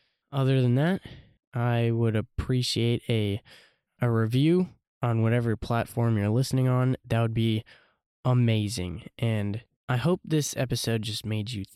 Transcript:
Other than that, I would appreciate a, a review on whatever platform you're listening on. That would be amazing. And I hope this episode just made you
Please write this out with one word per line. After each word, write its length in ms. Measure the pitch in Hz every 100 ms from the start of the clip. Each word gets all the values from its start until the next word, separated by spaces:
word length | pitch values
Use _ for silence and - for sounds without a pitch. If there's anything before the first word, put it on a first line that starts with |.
| _ _ -
Other 280 | 139 131 135
than 140 | 123 127
that, 240 | 165 190 - - - _ _
I 360 | 120 120 117 117
would 260 | 117 117 107
appreciate 840 | - - - 127 123 113 117 120 -
a, 320 | 113 101 101 - - - _ _ -
a 100 | 120
review 580 | 113 110 127 156 180 180 - _ -
on 200 | 120 113
whatever 340 | 113 120 117 107
platform 600 | - 117 - 123 117 110
you're 100 | 104
listening 400 | 117 127 131 127
on. 280 | 127 127 127 123
That 160 | 117
would 120 | 117
be 300 | 113 113 110 - - _ _ _ _
amazing. 840 | 127 123 117 110 104 110 90 113 - -
And 440 | 117 107 101 104 - _ -
I 80 | 123
hope 240 | 156 185
this 320 | - 156 143 -
episode 460 | 127 120 - 113
just 220 | 107 107
made 280 | 107 107 104
you 120 | 107 95